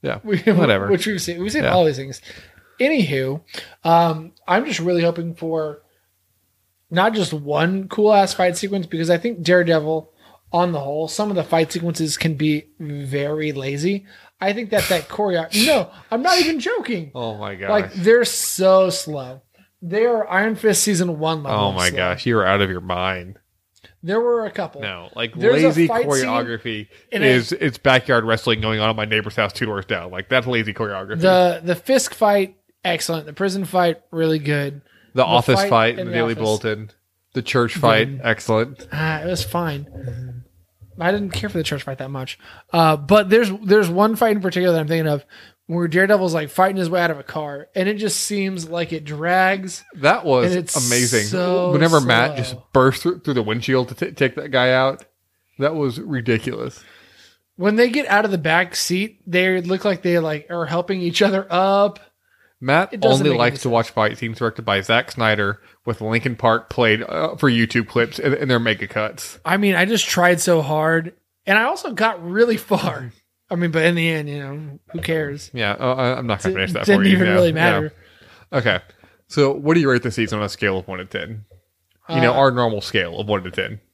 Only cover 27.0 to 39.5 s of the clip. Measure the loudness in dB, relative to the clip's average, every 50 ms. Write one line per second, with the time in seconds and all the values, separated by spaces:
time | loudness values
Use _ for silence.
27 | _ _ -4 2 4 6 6 4 2 0 -4 -2 -2 -4 -4 2 _ 4 4 4
28 | 4 2 0 2 2 2 -2 0 2 0 0 0 0 -2 0 0 0 0 0 -2
29 | -2 -2 -2 -2 -2 -2 -2 -2 -2 -2 -2 -4 -6 -4 -4 -6 -4 -4 -4 -4
30 | -4 -8 -10 -10 -6 _ 0 0 0 0 -2 -2 -2 -4 -6 -6 -6 -6 -6 -8
31 | -8 -8 -6 0 2 4 4 6 4 2 0 -2 -4 -4 -6 -4 -2 0 0 0
32 | 0 -2 -4 0 2 2 4 2 0 -2 -8 _ _ _ _ _ _ -4 -4 -4
33 | -4 -4 -6 -6 -6 -12 -8 -4 -4 -4 -2 -4 -6 -2 0 2 2 2 0 -2
34 | _ _ -4 -2 0 0 0 0 0 -2 -2 -2 -2 -6 -8 -12 _ _ _ _
35 | _ _ _ 0 2 4 4 2 4 4 2 2 4 4 4 4 4 4 0 -2
36 | -6 -4 -2 -2 0 -2 -2 -2 0 -2 -2 0 -2 -4 -4 -4 -8 -16 _ _
37 | _ _ _ _ _ _ _ -8 -6 0 0 0 0 0 -2 0 2 4 4 4
38 | 2 0 -2 -6 -2 -2 -2 -2 0 0 0 0 0 -2 -6 -18 -16 -12 -8 -4
39 | -4 -4 -4 -4 -4 -4 -4 -4 -6 -4